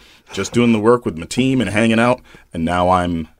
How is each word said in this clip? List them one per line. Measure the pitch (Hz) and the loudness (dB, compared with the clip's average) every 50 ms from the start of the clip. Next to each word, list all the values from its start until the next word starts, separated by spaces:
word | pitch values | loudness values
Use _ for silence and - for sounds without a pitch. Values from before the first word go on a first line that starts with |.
| - - - _ _ - | -20 -20 -20 _ _ -12
just | - 98 95 - - | -8 -8 -8 -4 0
doing | 120 120 120 | 0 2 2
the | 113 107 | 2 2
work | 104 113 123 120 - | 4 2 2 2 0
with | 117 85 80 | -4 -8 -8
my | 82 | -10
team | - - 127 127 131 135 131 | -6 -4 -2 0 0 0 0
and | 110 - | -2 -2
hanging | 107 107 117 113 113 110 | 0 0 0 2 2 2
out, | 117 123 123 - - - - - - _ - | 2 2 0 -2 -6 -12 -20 -20 -20 _ -8
and | 87 80 | -6 -4
now | 85 87 90 90 90 | -2 0 0 2 2
I'm | 90 90 87 87 87 82 80 - _ | 2 2 0 -2 -4 -6 -8 -10 _